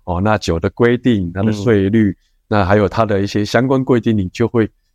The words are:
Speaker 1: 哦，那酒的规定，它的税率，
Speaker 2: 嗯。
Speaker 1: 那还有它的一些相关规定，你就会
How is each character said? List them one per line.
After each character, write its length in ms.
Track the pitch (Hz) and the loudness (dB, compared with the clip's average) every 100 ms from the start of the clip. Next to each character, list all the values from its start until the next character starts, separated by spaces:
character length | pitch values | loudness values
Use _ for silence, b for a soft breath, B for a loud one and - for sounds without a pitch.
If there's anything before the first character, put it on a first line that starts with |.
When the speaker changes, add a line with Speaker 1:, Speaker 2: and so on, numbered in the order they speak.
Speaker 1:
哦， 160 | - 87 | -6 -2
那 140 | 104 107 | 0 0
酒 200 | - 82 | -2 -2
的 80 | - | -2
规 260 | - 120 120 | 0 0 2
定， 320 | 127 110 87 | 0 0 -2
它 100 | 92 | -4
的 100 | 107 | -4
税 360 | 104 107 104 98 | -2 0 2 2
率， 200 | 110 104 | 2 0
Speaker 2:
嗯。 60 | 87 _ _ - | -2 _ _ -4
Speaker 1:
那 160 | 107 | -2
还 120 | 90 104 | 2 2
有 120 | 95 | 2
它 160 | - 110 | 0 0
的 140 | 101 | 0
一 60 | 98 | -2
些 180 | 104 | -2
相 220 | 104 - 131 | -2 0 0
关 160 | 135 | 0
规 160 | 131 123 | 2 0
定， 160 | 117 107 | 2 -2
你 120 | 90 | -2
就 180 | - 117 | -2 -2
会 220 | 117 104 _ _ | 0 -2 _ _